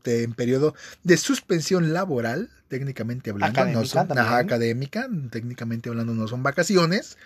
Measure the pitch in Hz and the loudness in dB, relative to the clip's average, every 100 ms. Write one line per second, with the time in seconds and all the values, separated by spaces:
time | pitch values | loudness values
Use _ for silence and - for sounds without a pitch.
0 | 127 117 117 117 120 131 151 - - - | -2 0 0 -2 0 2 2 -2 -12 -6
1 | 175 165 - 262 - 175 160 185 160 165 | 4 4 4 -2 0 -2 2 2 2 0
2 | 190 127 113 139 240 _ _ 131 139 131 | -2 -2 0 -4 -6 _ _ -6 -6 -6
3 | 113 127 - 101 - 135 131 120 107 - | -6 -6 -6 -2 0 2 2 0 0 0
4 | 170 127 113 123 110 120 117 117 135 214 | 2 2 4 4 2 0 0 -2 -4 -6
5 | 262 180 123 117 120 123 117 117 120 117 | -4 -6 -6 -8 -8 -8 -6 -6 -6 -4
6 | 117 113 110 123 135 160 170 185 165 202 | -2 -2 -4 -2 -2 0 2 4 4 0
7 | - - | -4 -16